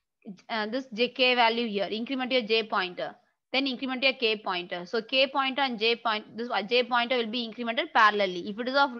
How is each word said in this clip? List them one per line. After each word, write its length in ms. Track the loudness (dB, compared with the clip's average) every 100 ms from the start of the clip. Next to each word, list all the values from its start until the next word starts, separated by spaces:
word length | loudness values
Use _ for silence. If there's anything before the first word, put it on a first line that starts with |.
| _ _ -20 -18 -8
uh, 180 | -6 -4
this 180 | -4 -4
j, 160 | -2 -2
k 260 | 2 2 4
value 320 | 4 2 -2
here. 200 | -2 -2
Increment 400 | -4 -4 -4 -2
your 120 | 0
j 200 | 2 0
pointer. 500 | 0 -2 -2 -4 -8 -10 _ _ _
Then 160 | -2 -2
increment 360 | -2 -6 0
your 100 | 0
k 240 | 2 0 0
pointer. 480 | -2 -6 -6 -8 -4
So 160 | -4
k 260 | 0 2 2
pointer 360 | 2 -2 0
and 140 | -2 0
j 200 | 0 0
point, 400 | 0 -4 -6 -10
this, 120 | -4
uh, 120 | -4
j 220 | 0 0
pointer 340 | 2 0 2 0
will 100 | -2
be 180 | -4 -6
incremented 460 | -6 -4 -4 0
parallelly 560 | 6 6 6 0 -2 -6
if 80 | -6
it 120 | -2
is 60 | 2
of 160 | 2